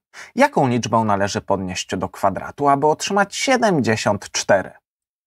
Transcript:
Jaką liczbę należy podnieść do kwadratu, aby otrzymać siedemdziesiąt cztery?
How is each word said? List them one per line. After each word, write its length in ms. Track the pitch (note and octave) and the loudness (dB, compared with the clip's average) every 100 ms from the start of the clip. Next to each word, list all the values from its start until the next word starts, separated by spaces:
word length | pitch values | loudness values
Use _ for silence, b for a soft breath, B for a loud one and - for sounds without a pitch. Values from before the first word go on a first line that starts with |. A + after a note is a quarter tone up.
| _ B B - | _ B B 0
Jaką 320 | C#4+ A3+ C3+ | 2 2 2
liczbę 300 | A#2+ A2 A2+ | 0 0 0
należy 440 | G#2+ G2+ G2 G#2+ | 2 0 0 -2
podnieść 540 | - G2 F#2 F#2 - G2 | -2 -2 -2 -8 -6 -6
do 140 | - | -6
kwadratu, 580 | - G2 F#2 - - C#3+ | -2 -2 -2 -10 -2 2
aby 200 | C#3 D3+ | 2 2
otrzymać 480 | D#3 - G3+ G3 - | 0 -2 0 0 -2
siedemdziesiąt 960 | - B3+ G#3+ E3 A2+ A2 A2+ G#2 - | 0 2 2 2 2 0 0 -2 -4
cztery? 400 | - - G2 E2+ - _ _ _ _ | -6 2 2 0 -12 _ _ _ _